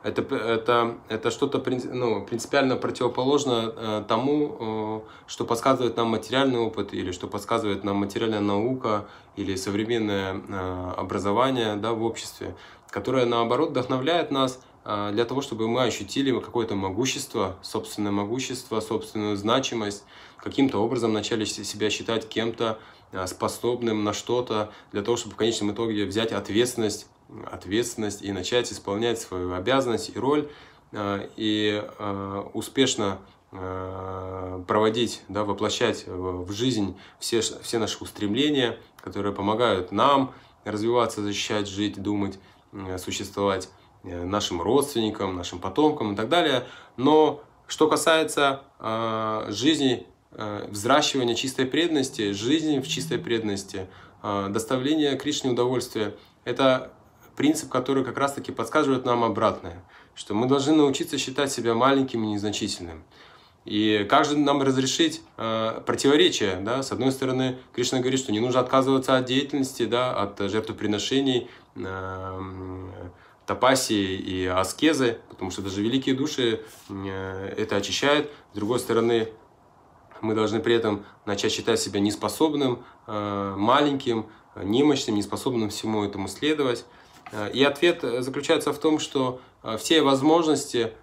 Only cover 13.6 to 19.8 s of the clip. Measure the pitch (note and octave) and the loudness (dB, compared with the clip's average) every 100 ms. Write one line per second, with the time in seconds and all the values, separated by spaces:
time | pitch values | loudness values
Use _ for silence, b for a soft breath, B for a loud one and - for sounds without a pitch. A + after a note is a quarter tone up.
13.6 | D#3+ C3+ - C3 C#3 E3+ D#3 C#3 C3 - | 2 0 0 0 2 2 2 0 0 -2
14.6 | B B - G#2 G#2 G2+ A#2+ C3 C3+ G#2+ | B B -6 -4 0 0 0 -2 -4 -2
15.6 | A2+ A#2+ B2 - G2+ C#3 C#3 A2+ - A#2+ | 0 2 0 -2 -4 0 2 0 0 -2
16.6 | G#2+ G2+ F#2+ F#2+ C3 C#3 C3 A#2 F#2+ F2 | -2 -2 -2 -2 -2 -2 -4 -2 -2 -4
17.6 | - G#2+ - - G#2 G2+ G2+ B2+ B2+ B2 | -6 -6 -6 -4 -2 -2 -2 -4 -4 -8
18.6 | - A2+ - G#2+ - A2 G#2 G2+ G#2 C3 | -4 -4 -2 -4 -4 -4 -2 0 2 2
19.6 | C3 A#2+ | 2 -4